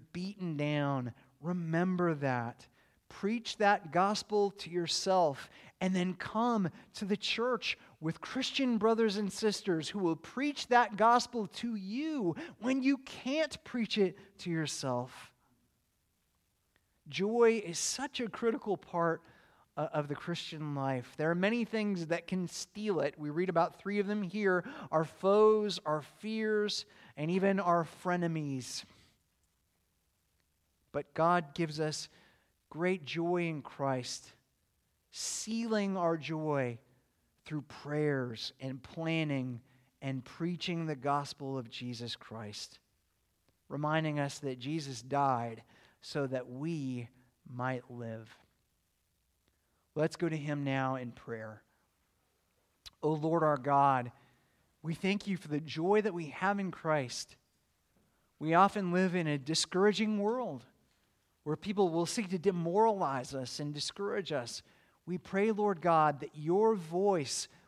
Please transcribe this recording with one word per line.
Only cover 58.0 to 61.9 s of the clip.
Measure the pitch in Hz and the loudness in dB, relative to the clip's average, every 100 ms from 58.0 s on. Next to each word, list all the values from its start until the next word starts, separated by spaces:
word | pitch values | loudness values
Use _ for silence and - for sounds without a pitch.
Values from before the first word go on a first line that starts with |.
| _ _ _ - | _ _ _ -8
We | 156 | 2
often | 165 196 208 185 | 6 6 4 0
live | 180 185 180 | 2 2 2
in | 160 | 0
a | 147 | -2
discouraging | 131 156 - 180 208 180 214 214 | 0 -2 0 4 4 4 0 0
world | 202 247 226 135 - _ _ _ _ _ _ _ | 0 -2 -4 -8 -12 _ _ _ _ _ _ _
where | 151 151 | -6 -6
people | 202 202 | -2 2
will | 185 | 4